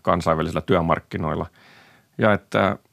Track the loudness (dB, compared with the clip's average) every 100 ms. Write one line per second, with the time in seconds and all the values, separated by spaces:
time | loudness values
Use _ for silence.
0 | 0 0 2 0 0 -4 0 0 2 -2
1 | -4 -6 -4 -4 -8 _ -20 -20 -20 _
2 | _ 0 2 2 -2 0 0 -2 _